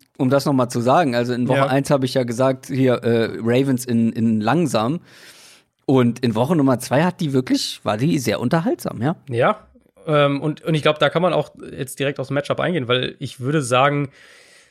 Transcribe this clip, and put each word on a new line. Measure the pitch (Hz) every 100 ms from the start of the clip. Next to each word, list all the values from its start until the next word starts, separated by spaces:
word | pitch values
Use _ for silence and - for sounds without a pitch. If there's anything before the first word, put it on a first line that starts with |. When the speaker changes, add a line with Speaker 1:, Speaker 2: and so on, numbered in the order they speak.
| _ -
Speaker 1:
um | 131
das | 139 151
noch |
mal | 135 123
zu | 123
sagen, | 117 151 151
also | 120 120
in | 123 123
Woche | 131
Speaker 2:
Ja. | 139
Speaker 1:
eins | 139 139
habe | 143 131
ich | 131
ja |
gesagt, | 120 117 131 127 -
hier, | 131 127 120
äh, | 123 117 113 87
Ravens | 113 123 139 123 123
in, | 117 113
in | 120 113 110
langsam. | 107 151 156 110 113 170 - - - - - - _ _ -
Und | 131 120 113
in | 120 107
Woche | 123 156
Nummer | 135 123
zwei | - 127
hat | 180 175
die | 156
wirklich, | 131 131 269 - -
war | 107 104
die | 147 160
sehr | 117 -
unterhaltsam, | 123 165 190 339 - -
ja? | 131 - -
Speaker 2:
Ja, | 117 156 208 - _ _ _ -
ähm, | 147 143 143
und, | 151 151
und | -
ich | 156
glaub, | 147 151
da | 147
kann | 170
man | 180
auch | 151 143 - -
jetzt | - 135 -
direkt | 139 147
aufs | 127
Matchup | 139 - 131
eingehen, | 139 175 117
weil | 127 131 -
ich | 113 -
würde | 123 156
sagen, | 123 123 143 143 139 - - - - - _